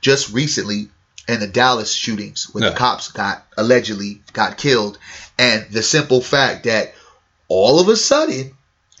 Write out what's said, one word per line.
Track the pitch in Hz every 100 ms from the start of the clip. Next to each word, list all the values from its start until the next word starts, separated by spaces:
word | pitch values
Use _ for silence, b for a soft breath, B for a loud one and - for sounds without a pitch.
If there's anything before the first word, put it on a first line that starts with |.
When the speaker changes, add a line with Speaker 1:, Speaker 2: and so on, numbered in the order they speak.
Speaker 1:
just | 131 139 -
recently | 113 147 117 101 104 104 _ _ - -
in | 117
the | 104
Dallas | 104 127 117 104
shootings | - - 107 101 - -
when | 104
Speaker 2:
Yeah. | 107
Speaker 1:
the | 87
cops | 123 - -
got, | - 98 95 _ -
allegedly | 113 123 110 101 101 101 _
got | 110 98 -
killed, | 143 120 104 101 B B B B
and | 123 110 107
the | 110
simple | - 156 143 127
fact | 123 143 127 -
that | 117 110 - b b b b _ -
all | 92 107 156
of | 185
a | 220
sudden | - 285 311 131 131 - _ _ _ -